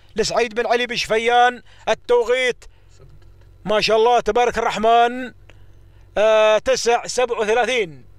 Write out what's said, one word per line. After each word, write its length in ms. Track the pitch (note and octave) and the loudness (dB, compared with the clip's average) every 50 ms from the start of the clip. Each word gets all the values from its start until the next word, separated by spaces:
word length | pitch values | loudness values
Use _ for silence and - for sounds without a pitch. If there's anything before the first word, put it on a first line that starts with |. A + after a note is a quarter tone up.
| - - - | -20 -10 -6
لسعيد 380 | - G#3+ - D#3+ G#3 B3 A#3+ G#3 | -6 -6 -2 -2 -2 -2 -2 -4
بن 140 | A#3+ A#3 | -4 -2
علي 180 | G#3 A#3 A#3+ B3 | 0 0 -2 -2
بن 100 | A#3 A#3+ | -4 -6
شفيان. 640 | G3 - - G#3 A3+ A3+ A#3 A#3+ A#3+ A#3+ B3 A#3+ A#3+ - - - - - - | -8 -4 -2 -2 -2 0 2 4 4 4 2 0 -4 -10 -20 -20 -8 -4 -4
التوقيت 760 | A3 - - - A#3+ A#3+ A#3 A3 B3 C4 B3+ B3 A3 - - - - _ _ _ - - - - - - - - - - - - - - - | -4 -2 0 0 0 0 2 0 -2 0 0 -2 -4 -6 -12 -20 -20 _ _ _ -20 -20 -20 -20 -20 -20 -20 -20 -20 -20 -20 -20 -20 -14 -6
ما 160 | - G#3+ G#3+ | -2 -2 0
شاء 160 | E3+ G3 G#3+ | 0 0 2
الله 220 | A3+ A3 A#3+ B3 A#3 | 2 2 2 2 2
تبارك 380 | - G#3+ G#3 A#3+ B3 A#3+ - | 0 0 0 0 0 0 -2
الرحمن، 760 | A3 A#3 A3 - G3+ G#3+ A3+ A#3 A#3 A#3 A#3+ B3 B3+ C4 A#3 - - - - - - - - - - - - - - - - - | -2 -4 -4 -2 0 2 2 4 4 4 2 0 -6 -10 -14 -16 -20 -20 -20 -20 -20 -20 -20 -20 -20 -20 -20 -20 -20 -20 -8 -2
آه، 400 | F#3+ G#3 A3 A3 A3 G#3+ G#3+ G#3+ | 0 2 2 4 4 4 4 2
تسع 480 | G#3 - C4 C4 - - A3+ A#3+ G#3+ - | 2 0 0 -2 0 0 0 -2 -2 -2
سبعة 340 | F3+ - A#3+ B3+ B3 A#3 G3+ | -4 -4 -2 -2 -2 -2 -4
وثلاثين. 640 | A3 G3+ A3 B3 A3+ G#3+ C4 A#3+ G3+ E3 D3 B2+ A#2+ - - | -2 0 0 0 0 0 -2 -4 -4 -6 -10 -16 -20 -20 -20